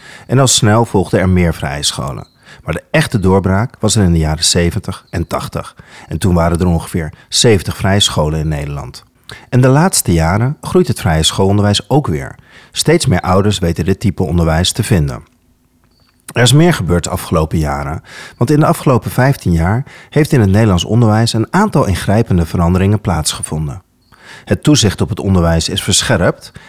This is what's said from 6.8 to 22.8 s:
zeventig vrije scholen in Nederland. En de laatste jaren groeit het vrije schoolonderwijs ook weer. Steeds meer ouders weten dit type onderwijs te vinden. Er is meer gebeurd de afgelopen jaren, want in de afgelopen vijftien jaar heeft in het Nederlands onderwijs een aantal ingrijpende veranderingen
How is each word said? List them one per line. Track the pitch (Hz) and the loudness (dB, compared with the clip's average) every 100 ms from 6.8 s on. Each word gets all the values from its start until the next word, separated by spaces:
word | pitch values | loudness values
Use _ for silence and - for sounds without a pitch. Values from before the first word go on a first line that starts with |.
| - 90 78 - - | -2 -6 -6 -10 -8
zeventig | - 247 101 - - | 0 2 2 0 -4
vrije | 98 101 | 0 2
scholen | - - - 78 | 2 0 -2 -2
in | 78 | -4
Nederland. | 73 143 143 123 - _ _ - - - | -4 -6 -10 -12 -18 _ _ -20 -20 -2
En | 123 | 2
de | 127 | 4
laatste | 139 185 - - | 4 2 0 0
jaren | 82 80 101 123 156 | 2 2 2 0 -4
groeit | - 180 180 | -2 0 0
het | - | -2
vrije | 98 80 | 0 0
schoolonderwijs | 80 - 98 101 104 104 - | 0 0 2 2 2 0 0
ook | 139 139 | 0 0
weer. | 76 67 - _ - - | -6 -6 -16 _ -20 -18
Steeds | - - 170 135 | -6 0 2 2
meer | 90 | 0
ouders | - 95 101 101 | 2 2 2 0
weten | 85 85 | -2 -2
dit | 82 98 | -2 0
type | 104 - | -2 -2
onderwijs | 87 87 80 80 90 | -2 0 2 2 0
te | - | -2
vinden. | - 95 71 60 - _ _ _ _ _ _ _ _ _ - | 0 0 0 -6 -14 _ _ _ _ _ _ _ _ _ -10
Er | - | 0
is | 120 | 4
meer | 143 175 | 4 4
gebeurd | - 82 85 | 2 0 0
de | - | -2
afgelopen | 95 - 85 78 85 | -6 -2 -2 0 -2
jaren, | 76 71 71 - - - - - | -2 -4 -6 -10 -12 -20 -16 -4
want | 123 | 0
in | 151 | 2
de | 156 | 2
afgelopen | - - 123 - | 2 2 0 0
vijftien | - 131 135 92 | 0 0 0 0
jaar | 85 175 196 - - - | 0 2 0 -4 -14 -6
heeft | - 156 | -2 2
in | 139 | 2
het | 101 | 4
Nederlands | 98 113 87 | 4 4 2
onderwijs | - 113 113 107 117 | 0 2 4 2 0
een | 113 110 | -2 -2
aantal | 180 208 156 98 | 0 0 0 0
ingrijpende | 87 - 107 117 92 82 | 0 0 0 2 0 0
veranderingen | 92 85 92 | 0 0 2